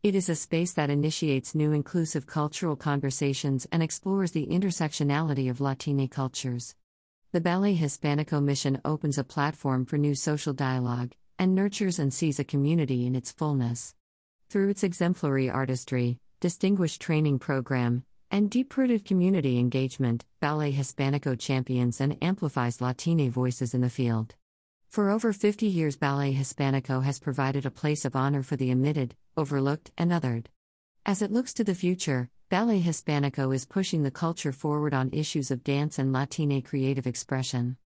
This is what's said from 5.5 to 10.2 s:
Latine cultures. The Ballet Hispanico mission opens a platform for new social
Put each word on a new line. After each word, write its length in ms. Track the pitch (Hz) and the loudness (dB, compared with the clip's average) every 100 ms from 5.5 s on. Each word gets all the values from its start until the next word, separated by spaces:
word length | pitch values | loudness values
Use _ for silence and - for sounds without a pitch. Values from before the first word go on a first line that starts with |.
| 123 | 0
Latine 480 | 139 135 - 139 131 | -2 -2 -2 0 0
cultures. 680 | - 131 - 127 120 - - _ _ _ _ _ | -2 -4 -4 -6 -6 -8 -16 _ _ _ _ _
The 80 | 175 | -2
Ballet 340 | 170 180 202 180 | 0 2 2 2
Hispanico 680 | 147 - 151 143 151 151 | 0 0 0 0 0 0
mission 380 | 143 139 143 135 - | 2 2 0 0 -2
opens 320 | 151 151 139 | -2 0 -2
a 80 | 131 | -4
platform 600 | - 147 151 139 127 127 | -2 -2 -2 -2 0 0
for 120 | 147 | 0
new 180 | 147 | 2
social 380 | 135 | 0